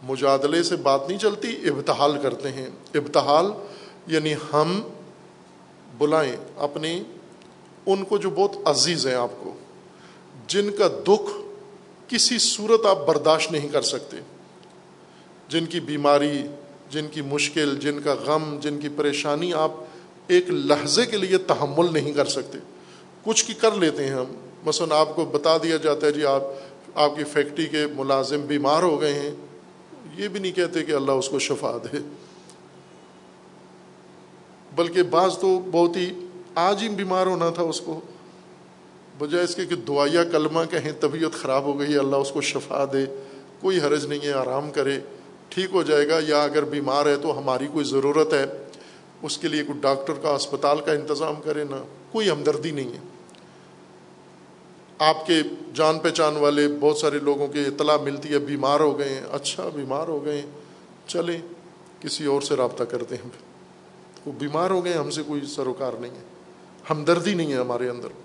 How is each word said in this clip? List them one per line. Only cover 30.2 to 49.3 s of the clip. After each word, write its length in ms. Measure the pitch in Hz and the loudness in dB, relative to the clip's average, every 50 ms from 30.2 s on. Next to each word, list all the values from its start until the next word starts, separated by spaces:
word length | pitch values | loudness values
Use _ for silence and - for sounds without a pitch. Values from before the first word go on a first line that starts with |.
| 202 | -8
بھی 120 | 208 180 202 | -6 -6 -4
نہیں 120 | 190 185 | -6 -4
کہتے 320 | 170 185 175 165 143 170 151 | 0 0 -2 0 0 -4 -2
کہ 80 | 143 | 0
اللہ 200 | 156 139 135 135 | -2 0 2 2
اس 180 | 139 131 131 - | 2 0 0 -2
کو 100 | - 135 | -2 -2
شفا 380 | - - 143 120 143 127 120 | -2 -2 -2 -2 -2 -4 -4
دے، 200 | 120 113 117 139 143 - - - - - - - - - - - - - - - - - - - - - - - - - - - - - - - - - - - - - - - - - - - - - - - - - - - - - - 143 | -4 -8 -6 -8 -8 -8 -10 -16 -18 -20 -20 -20 -20 -20 -20 -20 -20 -20 -20 -20 -20 -20 -20 -20 -20 -20 -20 -20 -20 -20 -20 -20 -20 -20 -20 -20 -20 -20 -20 -20 -20 -20 -20 -20 -20 -20 -20 -20 -20 -20 -20 -20 -20 -20 -20 -20 -20 -20 -8 -2
بلکہ 280 | 151 170 165 165 180 170 | -2 0 2 2 0 2
بعض 340 | 147 147 165 185 185 170 | 4 4 4 4 4 2
تو 220 | - - 190 185 180 185 185 | 0 2 2 2 2 0 0
بہت 240 | 170 170 170 170 170 | 2 4 4 4 2
ہی 320 | 190 180 180 185 - - - - - - - - | 0 -4 -4 -4 -8 -12 -14 -16 -18 -20 -8 -2
آج 280 | 175 170 190 208 190 220 | 0 2 2 2 0 -2
ہی 60 | 226 | -4
بیمار 360 | 208 185 202 185 185 185 185 | -4 -4 -2 0 2 2 2
ہونا 240 | 185 185 170 170 170 | 2 0 0 0 -2
تھا 140 | 165 175 175 | 0 0 -2
اس 180 | 160 151 - | -2 -2 -6
کو، 200 | - - 160 160 - - - - - - - - - - - - - - - - - - - - - - - | -6 -8 -8 -10 -10 -16 -20 -20 -20 -20 -20 -20 -20 -20 -20 -20 -20 -20 -20 -20 -20 -20 -20 -20 -20 -20 -10
بجائے 260 | 135 147 147 160 175 175 | -8 -4 0 0 0 0
اس 120 | 170 175 | 0 -2
کے 100 | - 185 | -4 -2
کہ 100 | - 170 | -4 -4
دعائیہ 440 | - - 147 143 143 143 143 160 170 170 170 | -4 -2 0 2 2 4 4 4 4 2 4
کلمہ 280 | 170 151 156 156 156 165 165 160 | 2 2 2 2 0 0 -2 0
کہیں، 200 | 175 160 139 151 147 147 | -2 -2 -2 -4 -4 0
"طبیعت 340 | - 147 135 160 160 156 - | 0 0 2 0 -2 -2 -2
خراب 300 | - - 139 131 139 139 | -4 -2 0 0 2 2
ہو 160 | 143 143 143 | 0 -2 -2
گئی 140 | 143 147 147 | 0 2 2
ہے، 60 | 143 | 2
اللہ 160 | 139 139 139 | 2 2 2
اس 160 | 139 139 139 | 0 0 0
کو 100 | - 160 | -2 -2
شفا 440 | 139 - - 143 123 - - 139 139 135 139 | -2 -2 -4 -4 -6 -4 -2 -2 -2 0 0
دے، 120 | 135 135 135 - - - - - - - - - - | -2 -2 -2 -4 -12 -14 -16 -18 -20 -20 -20 -18 -4
کوئی 200 | - 190 190 175 | -2 0 2 2
حرج 260 | 147 143 147 151 147 | 2 2 2 0 0
نہیں 140 | 143 147 143 | -4 -6 -4
ہے، 140 | 143 147 143 | -2 -2 0
آرام 380 | 135 127 127 127 135 147 151 | 0 0 0 -2 -2 -4 -2
کرے، 280 | 143 151 135 135 139 131 - - - - - - - - - - | -2 0 0 0 0 -2 -6 -10 -18 -20 -20 -20 -20 -20 -20 -8
ٹھیک 200 | - 180 190 185 190 | -4 -4 -4 0 0
ہو 100 | 185 160 | 0 2
جائے 240 | 147 151 147 147 | 4 4 4 4
گا،" 120 | 147 160 165 156 | 4 2 0 2
یا 160 | 151 151 147 147 | 4 4 4 4
اگر 200 | 147 147 151 143 | 4 2 0 0
بیمار 420 | - 151 147 143 131 131 143 147 | 0 -4 -4 -2 0 0 2 4
ہے 100 | 151 143 | 4 2
تو 220 | 139 - 165 135 | 2 0 -2 -4
ہماری 300 | 131 139 131 127 123 135 147 147 | -2 0 -2 0 0 -2 -2 -2
کوئی 120 | 156 143 | -2 -2
ضرورت 480 | 131 - 135 135 143 147 156 156 156 160 | 0 0 2 2 2 4 4 2 4 2
ہے، 120 | 139 139 135 - - - - - - - - - - - - - - | 2 0 0 -4 -12 -14 -16 -18 -20 -20 -20 -20 -20 -20 -20 -18 -12
اس 160 | - 151 | -10 -8